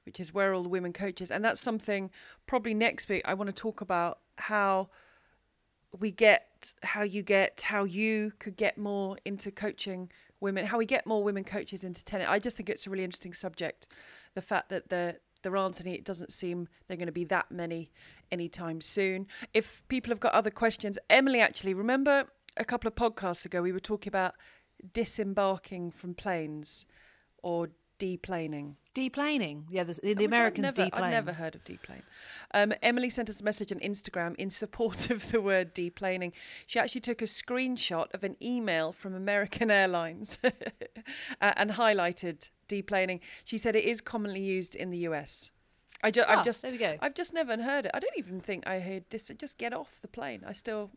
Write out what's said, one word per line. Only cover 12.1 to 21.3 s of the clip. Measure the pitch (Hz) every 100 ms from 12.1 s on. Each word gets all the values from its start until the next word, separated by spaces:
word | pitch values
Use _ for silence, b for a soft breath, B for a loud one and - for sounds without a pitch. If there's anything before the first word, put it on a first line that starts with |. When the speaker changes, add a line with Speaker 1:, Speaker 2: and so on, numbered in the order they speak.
| 202 -
Speaker 1:
I | 202
just | 240 -
think | 196
it's | -
a | 196
really | 190
interesting | 185 - 180
subject, | - 185 - 165 - - B B B B
the | 190
fact | - 190 -
that | 190 -
there, | 180 175 - _ _
there | 190 196
aren't | 190 180
any, | 180
it | 175
doesn't | - 170 -
seem | - 175 175 170 b -
there | 175
are |
gonna | 175
be | 165 165
that | 185 -
many | 180 170 165 160 B B B _
anytime | 175 170 - 170 160
soon. | - 202 190 185 196 B B
If | 220 220 - -
people | 262 233
have | 226
got | -
other | - 214
questions, | - 226 - 208 196 -
Emily, | 240 269